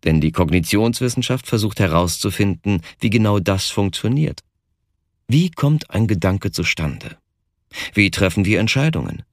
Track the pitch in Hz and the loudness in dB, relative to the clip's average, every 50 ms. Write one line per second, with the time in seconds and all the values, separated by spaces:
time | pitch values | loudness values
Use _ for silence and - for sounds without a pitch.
0 | - 80 78 78 76 80 80 - 90 78 78 92 80 - - 101 110 117 117 - | 2 2 2 4 4 2 2 2 0 2 2 0 0 2 0 2 2 2 0 0
1 | 127 123 120 - 123 - 127 131 - - - 110 104 107 - - 104 90 78 82 | -2 -2 -2 -2 -2 -2 -2 -4 -4 -2 -2 0 0 -2 0 0 0 2 4 2
2 | 87 87 - - - 104 95 - 104 101 92 82 _ 101 101 92 - - - _ | 2 2 -2 -2 -4 -4 0 0 0 0 0 -2 _ -2 -2 -2 -4 -8 -14 _
3 | - 117 104 120 107 107 104 101 87 101 98 95 - - - - 101 98 - - | -2 0 2 2 2 4 2 2 2 0 0 0 -2 -4 -2 -2 -2 -2 -2 -4
4 | - 110 123 143 156 - - - _ _ _ _ _ _ _ _ _ _ _ _ | -2 -2 0 0 0 -2 -4 -8 _ _ _ _ _ _ _ _ _ _ _ _
5 | _ _ _ _ _ _ 110 147 175 185 165 - - 143 156 - - - - 95 | _ _ _ _ _ _ 2 2 2 2 0 0 0 2 2 0 -2 -2 -2 0
6 | 113 107 107 90 82 95 92 - - - - - 85 - - - 80 76 62 - | 0 2 0 0 2 0 0 0 -2 -4 -4 -4 -4 -2 -2 -2 -4 -6 -6 -8
7 | - - - _ _ _ _ _ _ _ _ _ _ _ - - - - - - | -12 -16 -18 _ _ _ _ _ _ _ _ _ _ _ -14 -12 -12 -6 0 2
8 | 101 95 - - 98 92 80 104 98 92 107 87 104 110 - 135 139 160 160 - | 2 2 2 2 0 0 2 0 2 2 2 2 2 0 0 2 0 0 0 -2
9 | 62 - - - - _ | -4 -6 -8 -12 -14 _